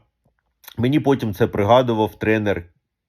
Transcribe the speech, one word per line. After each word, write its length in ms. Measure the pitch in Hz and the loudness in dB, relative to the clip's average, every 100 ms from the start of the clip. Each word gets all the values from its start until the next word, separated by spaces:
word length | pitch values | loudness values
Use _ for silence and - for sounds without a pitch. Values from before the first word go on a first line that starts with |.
| _ _ _ _ _ _ - - | _ _ _ _ _ _ -16 -4
Мені 220 | 120 147 | -2 0
потім 340 | 143 135 113 | 0 0 -2
це 120 | 104 113 | -2 -2
пригадував 720 | 107 101 123 123 110 107 - | 0 4 4 4 0 -2 -2
тренер 460 | 107 110 104 92 85 _ _ _ | -2 0 -2 -4 -8 _ _ _